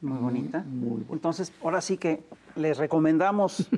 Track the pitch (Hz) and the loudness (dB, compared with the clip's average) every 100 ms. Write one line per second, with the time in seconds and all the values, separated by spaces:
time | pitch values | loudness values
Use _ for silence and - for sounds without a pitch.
0 | 147 131 120 123 - - 135 127 120 120 | -6 -2 -2 -2 -2 -6 -6 -4 -4 -4
1 | - 160 165 165 170 - 165 175 175 190 | -6 -4 -4 -2 -6 -4 -2 -2 -2 -2
2 | 170 156 - - - - 156 135 151 165 | 0 -2 -6 -20 -14 -4 0 0 2 4
3 | 156 160 185 208 190 - - | 4 4 4 4 2 0 -2